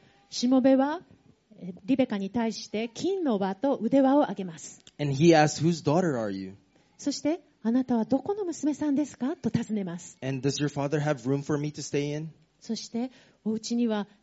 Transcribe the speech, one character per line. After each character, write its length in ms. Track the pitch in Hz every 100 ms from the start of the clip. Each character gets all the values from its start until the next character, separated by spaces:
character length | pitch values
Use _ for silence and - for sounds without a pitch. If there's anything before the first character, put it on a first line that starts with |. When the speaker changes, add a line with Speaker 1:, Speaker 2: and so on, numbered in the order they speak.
| _ _ _
Speaker 1:
し 180 | - 247
も 140 | 262
べ 140 | 262 269
は、 260 | 277 330 - - _ _ _ -
え、 140 | 180 185
リ 120 | 196 262
ベ 100 | 254
カ 100 | 202
に 140 | 196
対 240 | 240 226
し 160 | 208 -
て 180 | 208 233
金 280 | - 339 392
の 160 | 311 208
輪 160 | 190
と 220 | 190 277 262
腕 240 | 220 269
輪 160 | 262 277
を 140 | 285
あ 20 |
げ 120 | -
ま 140 | 190 160
す。 220 | - - - -
Speaker 2:
And 140 | 147
he 220 | 135 165
asked, 280 | 160 151 -
"Whose 220 | 156 165
daughter 340 | 143 156 185 127
are 120 | 110
you?" 240 | 98 95 98 _ _ _ -
Speaker 1:
そ 160 | -
し 80 | 277
て、 220 | 294 349 - _
「あ 80 | 220
な 140 | 240
た 140 | 254 240
は 80 | 220
ど 140 | 247
こ 120 | -
の 140 | 403 370
娘 260 | 311 277
さ 180 | 294 302
ん 40 |
で 100 | 277
す 140 | 294 -
か？」 180 | 247 359
と 140 | 233
尋 240 | 226 233
ね 100 | 214
ま 140 | 185 170
す。 180 | - -
Speaker 2:
And, 260 | 131 135 131
"Does 100 | 127
your 120 | 143
father 320 | 147 139 151
have 260 | 147 143 117
room 140 | 139
for 180 | 139 151
me 100 | 151
to 120 | 151
stay 340 | 139 147 143 147
in?" 140 | 160 - _ _
Speaker 1:
そ 120 | -
し 160 | 220 -
て、 200 | 226 254 - _ _
「お 100 | 208
家 220 | 220 -
に 140 | 240 240
は 180 | 214 202 _